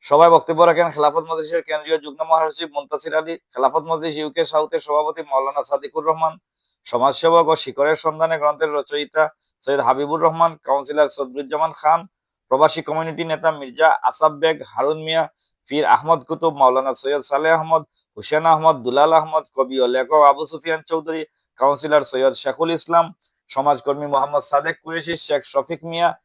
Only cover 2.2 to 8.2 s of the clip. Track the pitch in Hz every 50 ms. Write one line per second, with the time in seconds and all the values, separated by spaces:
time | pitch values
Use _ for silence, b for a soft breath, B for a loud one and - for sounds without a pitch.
2.2 | 160 160 160 160 160 156 151 - 170 160 143 143 143 135 151 139 - 160 151 156
3.2 | 156 160 165 160 _ _ _ 123 131 131 135 160 147 165 165 160 156 165 151 147
4.2 | 156 151 135 170 165 151 160 156 156 156 170 160 - 156 147 151 151 151 156 165
5.2 | 160 143 135 135 135 135 139 143 139 - 143 139 139 143 _ 160 151 160 160 160
6.2 | 160 160 160 - _ _ _ _ _ _ _ _ _ - - 120 123 139 135 -
7.2 | - 165 165 170 170 156 160 151 - 135 120 - 139 151 156 147 - 160 156 156